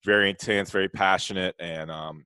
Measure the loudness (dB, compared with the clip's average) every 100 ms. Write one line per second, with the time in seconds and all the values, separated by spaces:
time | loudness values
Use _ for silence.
0 | 4 4 4 0 -2 0 0 -2 -2 2
1 | 2 2 0 -4 -4 -6 -10 -10 -10 -10
2 | -12 -14